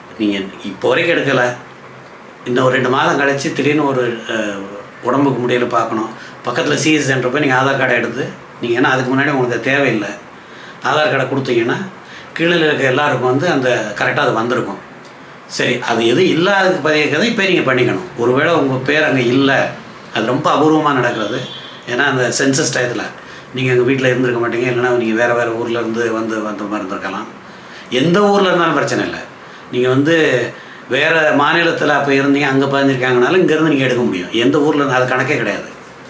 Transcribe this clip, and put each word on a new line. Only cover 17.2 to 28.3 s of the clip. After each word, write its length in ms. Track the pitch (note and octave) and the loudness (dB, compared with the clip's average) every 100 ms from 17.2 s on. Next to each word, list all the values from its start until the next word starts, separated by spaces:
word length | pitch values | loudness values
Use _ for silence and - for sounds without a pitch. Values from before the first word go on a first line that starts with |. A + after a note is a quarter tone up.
| A#3 | 0
இப்போ 160 | G3+ | 0
நீங்க 180 | F#3+ E3 | 2 2
பண்ணிக்கணும். 420 | C3+ B2+ B2 - - - | 2 2 2 0 -6 -2
ஒருவேளை 340 | A#2+ C3 D#3+ | 2 2 2
உங்க 240 | D#3+ C3+ C3 | 2 2 0
பேர் 300 | C#3+ D3+ D3+ | 0 2 2
அங்க 120 | C3+ | 2
இல்ல, 300 | A#2+ C3+ C3+ B2+ F2+ - - - - | 2 2 4 2 0 -6 -16 -18 -8
அது 120 | A#2 A2+ | -4 -2
ரொம்ப 200 | C3+ F3 C#3+ | 0 0 2
அபூர்வமா 360 | D#3 D#3 D3+ | 4 4 2
நடக்கிறது. 460 | C3 A#2+ A2 G2+ C3 - - - - - | 2 0 -2 -4 -6 -8 -12 -16 -14 -6
ஏன்னா 160 | B2 | -2
அந்த 200 | C#3+ C3 A#2+ | 0 0 0
சென்சஸ் 460 | - C#3 C#3 C3+ | 2 2 2 0
டயத்துல 300 | - B2 G#2 - - - - - | 0 -2 -4 -8 -12 -18 -18 -10
நீங்க 180 | C3 C3 | -4 2
எங்க 100 | B2 | 2
வீட்ல 260 | B2 C3+ C3 | 4 2 2
இருந்திருக்க 320 | B2 B2 A#2 | 2 0 0
மாட்டீங்க, 260 | A#2+ A#2 B2+ | -2 0 0
இல்லைன்னா 220 | A#2+ B2 A#2+ | 0 2 2
நீங்க 180 | A2+ | 2
வேற 200 | A2 A#2+ | 2 2
வேற 160 | A#2+ A#2 | 2 0
ஊர்ல 300 | A2+ A#2 A#2 | -2 -4 -4
இருந்து 320 | A2 A2+ A2+ | -2 -2 -2
வந்து 300 | A2 A2 A2 | -2 -4 -4
வந்த 200 | G#2 G2+ | -6 -6
மாதிரி 200 | G2+ G#2 | -6 -6
இருந்திருக்கலாம். 460 | F#2+ G2 F#2+ G2 - - - - - - - | -6 -8 -8 -10 -12 -16 -20 -20 -20 -20 -4
எந்த 280 | B2+ D#3+ F3+ | 0 2 4
ஊர்ல 180 | G3+ | 4